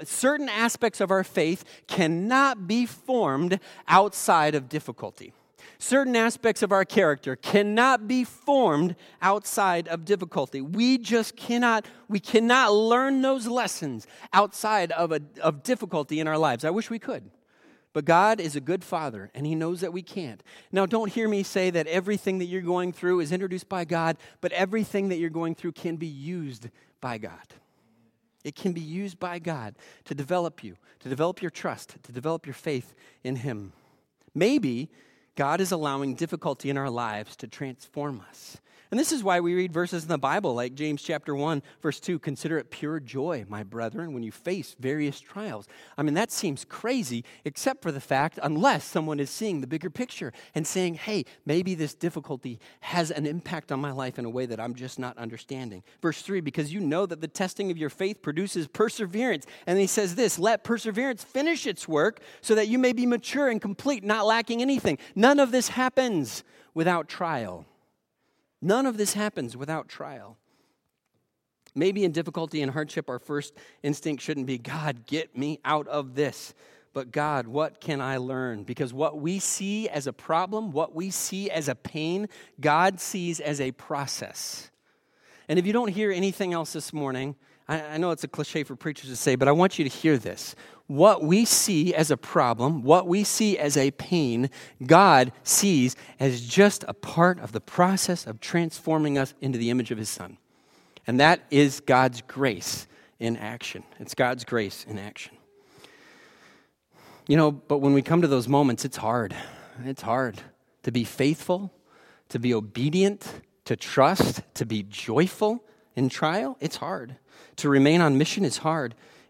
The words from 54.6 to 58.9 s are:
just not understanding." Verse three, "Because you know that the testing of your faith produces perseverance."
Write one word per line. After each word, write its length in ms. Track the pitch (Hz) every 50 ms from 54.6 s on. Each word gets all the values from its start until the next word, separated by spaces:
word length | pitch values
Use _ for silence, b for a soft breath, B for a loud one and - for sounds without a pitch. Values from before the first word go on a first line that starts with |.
| 113 123 117
just 240 | 120 127 127 - -
not 180 | 127 123 117
understanding." 680 | 120 117 113 117 113 - - 139 131 131 113 101 90 - b b b
Verse 220 | b 170 147 -
three, 180 | - - 196 190
"Because 320 | 160 151 - 165 151 143
you 80 | 165 208
know 280 | 190 139 151 175 202
that 140 | 180 170 156
the 60 | 165
testing 440 | 151 - - 196 185 - - 202 190
of 80 | 175 165
your 100 | 156 139
faith 320 | - - 190 196 208 -
produces 460 | - 151 147 165 196 196 - 185 156
perseverance." 800 | - - - 214 226